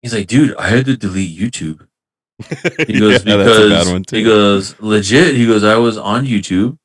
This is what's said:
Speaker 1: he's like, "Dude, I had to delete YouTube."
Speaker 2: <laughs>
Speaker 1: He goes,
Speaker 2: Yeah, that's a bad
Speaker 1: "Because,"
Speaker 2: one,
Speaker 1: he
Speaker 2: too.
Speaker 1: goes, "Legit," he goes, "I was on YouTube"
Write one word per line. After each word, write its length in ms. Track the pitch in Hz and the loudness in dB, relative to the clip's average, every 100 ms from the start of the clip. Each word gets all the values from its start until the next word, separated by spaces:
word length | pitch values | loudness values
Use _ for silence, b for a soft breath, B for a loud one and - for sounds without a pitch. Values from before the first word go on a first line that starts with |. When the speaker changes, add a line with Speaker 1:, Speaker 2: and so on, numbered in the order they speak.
Speaker 1:
he's 120 | 120 | -8
like, 120 | 113 92 | -8 -2
"Dude, 280 | 123 135 - | 0 0 -2
I 120 | 101 | -2
had 160 | 117 135 | 0 0
to 120 | 131 | -4
delete 400 | 101 95 92 80 | -4 -6 -8 -6
YouTube." 480 | 117 - 80 78 _ _ _ _ _ _ | -8 -6 -12 -12 _ _ _ _ _ _
Speaker 2:
<laughs> 480 | - 156 175 - 156 | -16 -8 -8 -6 -4
Speaker 1:
He 120 | 104 | 0
goes, 240 | 107 123 101 | 2 2 2
Speaker 2:
Yeah, 100 | 104 | 2
that's 200 | 101 110 | 4 6
a 120 | 104 | 4
bad 160 | 85 90 | 2 0
Speaker 1:
"Because," 20 | |
Speaker 2:
one, 80 | 90 | -2
Speaker 1:
he 40 | 95 | -4
Speaker 2:
too. 180 | 117 | -2
Speaker 1:
goes, 520 | 110 107 101 98 98 - | 2 2 2 0 -4 -10
"Legit," 560 | 107 107 98 127 170 131 | -2 -2 2 2 2 2
he 100 | 117 | 2
goes, 180 | 110 | 2
"I 120 | 107 113 | 2 2
was 220 | 117 110 | 0 -2
on 260 | 101 117 135 | -4 -4 -2
YouTube" 520 | 107 92 92 117 156 | -4 -2 -2 -2 -6